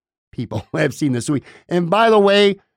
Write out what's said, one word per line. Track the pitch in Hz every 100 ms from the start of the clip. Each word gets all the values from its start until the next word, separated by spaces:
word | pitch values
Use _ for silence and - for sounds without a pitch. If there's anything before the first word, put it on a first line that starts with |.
| _ _ _
people | - 113 107 -
<laughs> |
have | 160 151
seen | - 147
this | 120 131
week. | 143 - - -
And | 175 165
by | 202 226
the | 214
way, | 196 202 202 196 _